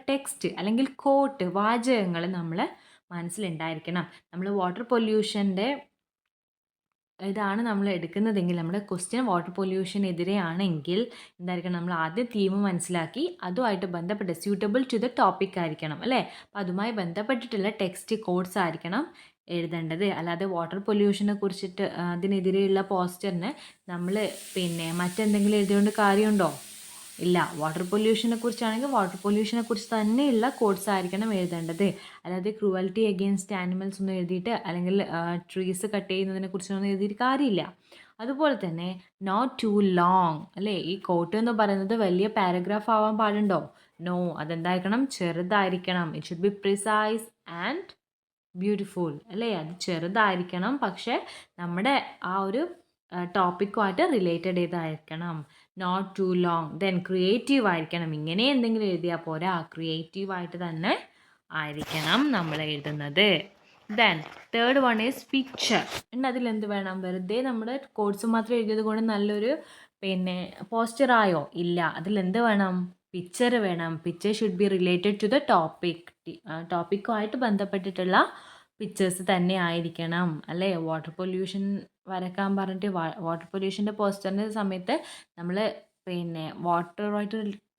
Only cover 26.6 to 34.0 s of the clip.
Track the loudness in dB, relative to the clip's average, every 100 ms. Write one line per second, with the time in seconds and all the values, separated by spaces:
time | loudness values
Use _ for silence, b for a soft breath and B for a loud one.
26.6 | -12 -18 B B -18 -4 2 4 2 0
27.6 | -2 -2 0 2 4 4 2 0 -2 -2
28.6 | -2 -2 0 2 0 0 0 2 2 0
29.6 | -2 -4 -2 0 2 4 4 4 2 2
30.6 | 2 2 0 0 0 -2 0 0 0 -2
31.6 | -4 0 0 0 B B -8 -4 -4 0
32.6 | 0 0 -2 2 0 2 0 0 -2 -4
33.6 | -2 -2 -4 -4